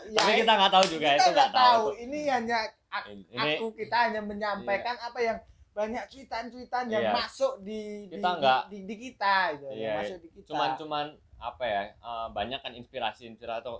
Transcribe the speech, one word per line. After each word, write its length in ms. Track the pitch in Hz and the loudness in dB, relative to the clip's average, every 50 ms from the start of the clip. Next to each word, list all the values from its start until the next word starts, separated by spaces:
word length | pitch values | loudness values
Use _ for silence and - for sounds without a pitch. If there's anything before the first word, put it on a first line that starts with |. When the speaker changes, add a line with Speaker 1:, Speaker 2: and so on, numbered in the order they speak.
| - | -8
Speaker 1:
ya, 140 | 214 214 214 | 0 2 4
Speaker 2:
Tapi 120 | - 208 220 | 4 6 6
kita 160 | 226 220 226 | 4 6 6
nggak 200 | 220 202 190 196 | 6 6 6 6
tahu 120 | 190 185 190 170 | 6 6 6 4
juga, 160 | 160 156 147 | 2 2 4
Speaker 1:
kita 100 | 147 143 | 4 6
Speaker 2:
itu 40 | 151 | 6
Speaker 1:
nggak 140 | - - - | 6 6 6
Speaker 2:
nggak 140 | - - - | 6 4 4
tahu 140 | - - - 247 | 6 6 6 8
Speaker 1:
tahu. 140 | 240 226 220 | 6 6 4
Speaker 2:
tuh. 100 | 214 208 226 | 0 -4 -6
Speaker 1:
Ini 200 | 233 247 285 302 302 285 | -8 -8 -6 -4 -2 0
hanya 300 | 262 240 226 226 240 226 220 - - _ _ - | 0 0 0 0 -2 -2 -2 -4 -10 _ _ -10
ak-, 180 | 190 202 - 208 | -8 -8 -8 -10
Speaker 2:
Ini, 140 | 208 202 185 _ | -14 -16 -16 _
ini 220 | - 208 220 151 | -6 -2 0 0
Speaker 1:
aku, 140 | 151 160 226 226 | 0 0 -2 -4
kita 240 | 220 226 214 214 220 233 | -6 -8 -4 0 2 2
hanya 200 | 240 226 214 220 | 2 2 0 -2
menyampaikan 760 | 208 208 208 202 214 208 202 202 185 196 196 190 196 233 240 | -6 -6 -6 -4 -4 -4 -4 -2 -2 -2 -2 -2 -2 -4 -6
Speaker 2:
Iya. 100 | 240 233 | -6 -8
Speaker 1:
apa 120 | 240 247 254 | -8 -4 -2
yang 180 | 233 226 214 - - _ _ _ _ _ | -2 -2 -2 -4 -8 _ _ _ _ _
banyak 340 | - 208 214 220 233 233 202 - | -6 -4 -4 -4 -4 -6 -8 -10
cuitan-cuitan 760 | - 269 262 - 247 226 233 247 240 254 247 - - 247 254 233 | -14 -18 -14 -10 -8 -8 -8 -10 -12 -14 -10 -4 -4 -4 -2 0
yang 160 | 220 214 226 | 0 0 2
Speaker 2:
Iya. 80 | 214 | 2
Speaker 1:
masuk 400 | 208 208 220 214 - - 269 262 - - | 2 0 -2 -4 -4 -2 0 0 -2 -4
di, 460 | 190 202 220 214 214 208 208 208 208 185 | -10 -8 -8 -8 -8 -8 -10 -12 -12 -12
Speaker 2:
Kita 100 | 165 202 202 | -6 -2 -2
Speaker 1:
di, 120 | 180 180 165 | -2 0 4
Speaker 2:
nggak 200 | 139 131 131 127 - | 4 4 4 4 2
Speaker 1:
di, 120 | 180 202 202 190 | -4 -10 -12 -10
di 100 | 190 226 | -10 -12
kita 380 | 202 247 262 - - 208 196 190 190 185 170 | -10 -12 -12 -6 -2 2 2 4 4 2 2
gitu, 140 | 147 139 139 135 | -2 -4 -8 -10
Speaker 2:
Iya, 60 | 110 | -8
Speaker 1:
yang 180 | 110 110 110 107 | -6 -4 -2 -2
masuk 200 | 104 104 104 135 | -2 -4 -4 -8
Speaker 2:
iya. 60 | 175 165 | -10 -16
Speaker 1:
di 40 | 165 | -20
kita. 140 | - 202 202 - | -20 -20 -12 -6
Speaker 2:
Cuman, 220 | 151 147 156 139 131 | -2 0 0 0 0
cuman 300 | 135 156 156 151 147 147 151 147 - _ _ - | -4 -6 -4 -4 -4 -4 -6 -8 -16 _ _ -16
apa 280 | - 110 120 - - 127 | -12 -10 -10 -6 -4 -2
ya, 180 | 117 104 98 101 104 | 0 0 0 -2 -4
eh, 400 | 98 _ - 120 117 113 113 113 | -8 _ -12 -10 -8 -8 -8 -6
banyak 300 | 107 104 104 117 131 135 | -4 -6 -4 -4 -6 -8
kan 120 | - 131 | -8 -10
inspirasi-inspirasi 880 | 120 123 117 - - 127 117 107 107 - 123 113 113 110 117 113 113 117 | -12 -14 -16 -12 -8 -4 -4 -4 -6 -8 -14 -18 -16 -12 -8 -6 -6 -6
atau 140 | 113 120 117 | -6 -8 -10